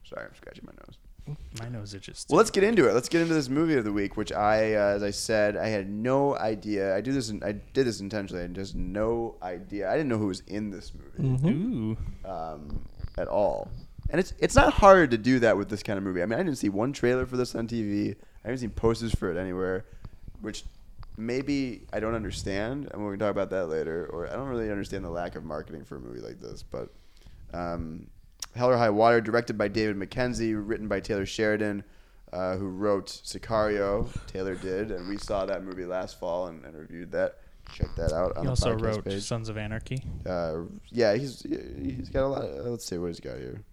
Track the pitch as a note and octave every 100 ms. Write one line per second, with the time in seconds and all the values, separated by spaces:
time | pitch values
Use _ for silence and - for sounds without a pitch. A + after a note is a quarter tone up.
0 | - - G#1+ - - - - - - -
1 | - - - D3 - A#2 A#2 A#2+ G#2 G2+
2 | - - - D3+ A3 - G3 A3+ B2+ G#2+
3 | B2 E3+ E3 D#3+ B2+ C#3 E3 D3 G#2+ G#2
4 | G2 - G#2 - G#2 A2 A2 G#2+ G2+ G2+
5 | G2+ G2+ - A2 G#2 G2+ G2+ G#2+ G2 G#2
6 | A#2+ C3+ C#3+ C3+ A2 G#2+ G#2 G#2 G2 F#2+
7 | A2 C3+ A2+ G#2 G2 G#2 - - C3 G2+
8 | G2 G#2+ G2 F2+ F2 F2 F#2+ E2+ F2+ G2
9 | A2 A#2 A#2 - F2+ F2+ F#2 G2+ F#2+ A#2+
10 | D3+ A2+ G#2 F#2 - G2 G#2+ F#2 - -
11 | - - C3+ B2+ D3+ D#3 A3 G3 A2 A2
12 | - - F#2+ F2 D#2+ D2+ D2 - - -
13 | - - F2+ F#2 G2+ A1+ - B2 - -
14 | - D#3 F#3+ - E3 - B3+ - G3+ F#3+
15 | D#3 A#2 G#2+ B2+ A#2 G2 G2 G#2 - G2
16 | G2 F2+ F2+ A2+ F#3 C3 G2+ F#2+ A#2+ C#3+
17 | A#2+ B2+ B2+ B2+ B2 A2+ A2+ A#2 G#2 G#2
18 | G#2 G2+ - - G#2+ C3 A#2+ - A2+ A2+
19 | A#2 - G2 E2+ F#2 F2+ F#2 F#2 F#2 -
20 | - - - - G#2+ G#2 - - - -
21 | - - A2+ B2 C#3 C#3 C3+ G2+ - G#2
22 | G#2+ A2+ G2+ - F#2+ G2 A2 C#3 C#3+ -
23 | G#2 G2+ G#2+ G2 F#2+ F#2 F2 D#2 D2+ E2
24 | D2+ D#2 E2+ F2 C3+ A#2+ A2 G2+ F#2+ G2
25 | F2+ E2+ F2 D#2 D#2+ D2+ D#2 D#2+ C2+ C#2
26 | A#1+ A#1+ A1 B1 A#1+ G#1 - - A#1 -
27 | - - - - - E2 F2 E2+ E2 E2
28 | - - - - - A2+ B2 B2 A#2 G#2
29 | A2+ A#2 A2 A#2 A#2 A2 G#2 G#2 G#2+ G2+
30 | F#2+ - B2 A2+ A2+ G#2+ G#2 A2 G#2+ G2+
31 | F#2 G#2 G2 - A2 G#2+ G#2+ G2+ - -
32 | - - - F2+ F#2 F#2 G2 F#2 G#2 G2+
33 | F#2+ - - F#2+ - A2 G#2+ G#2 G2 G2+
34 | A2+ - - F#2+ F#2+ F2+ F#2 F#2 G#2+ F#2
35 | F2+ G2+ - G#2 F#2+ F#2 F#2+ F#2 F2+ F2+
36 | F#2 - F2+ F2 F#2 E2 B1+ D#2+ D#2 E2
37 | E2+ E2 F#2 - - - - - - -
38 | E2 D#2+ F2+ - D#2+ B2+ - A2+ A2+ G#2+
39 | G2 G2 G#2+ A#2+ A2+ G#2+ G#2 A2 - C3
40 | - - - F2+ E2 D#2+ E2+ - - A#2
41 | A2+ G#2 C#3 A2+ - D#3 B2 C3 C3+ B2+
42 | C3 C3+ C3+ C3+ G2 C#2 D2+ A#2 - F2
43 | F2 E2+ C2+ B1+ B1+ D#2+ -